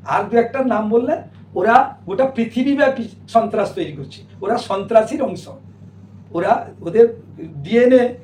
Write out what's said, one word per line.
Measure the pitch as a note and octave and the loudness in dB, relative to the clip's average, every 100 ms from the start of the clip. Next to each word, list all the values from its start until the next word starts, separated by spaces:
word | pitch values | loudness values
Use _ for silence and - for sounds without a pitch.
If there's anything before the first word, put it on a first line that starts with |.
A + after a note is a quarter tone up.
| - | -2
আর | E3 G3+ | -4 0
দু | A#3 | 0
একটার | A#3 C4+ B3+ | 0 -2 -2
নাম | G#3+ G#3+ | -2 0
বললেন, | A#3 C4 E4 - - - F3+ | 0 0 -4 -6 -20 -10 -2
ওরা | G3+ A#3+ C4+ - - | 4 4 2 -6 -8
গোটা | G3 C4+ B3 | -2 -2 -2
পৃথিবীব্যাপী | A3+ B3 C4+ C#4 C4+ C4 G#3+ - - | -4 -2 -2 2 0 0 -10 -14 -2
সন্ত্রাস | A#3 - G#3+ G3 - | 0 0 -2 -4 -4
তৈরি | D#3 C#3+ | -8 -8
করছে, | - - - - | -14 -16 -20 -12
ওরা | F#3+ A#3+ - | -4 -4 -4
সন্ত্রাসীর | G3 G3+ A3+ G#3+ D4 A#3 | -6 2 2 2 -4 -6
অংশ। | F3+ - - - - - - - - - E3+ | -8 -14 -20 -20 -20 -20 -20 -20 -20 -10 -4
ওরা, | F#3+ A#3 - - E3+ | 0 -2 -2 -12 -4
ওদের | A3 A#3 - - - E3 D3 | 4 4 4 -18 -18 -16 -14
ডিএনএ | C#3 A3+ B3 B3+ A#3+ - | 0 4 6 6 4 -4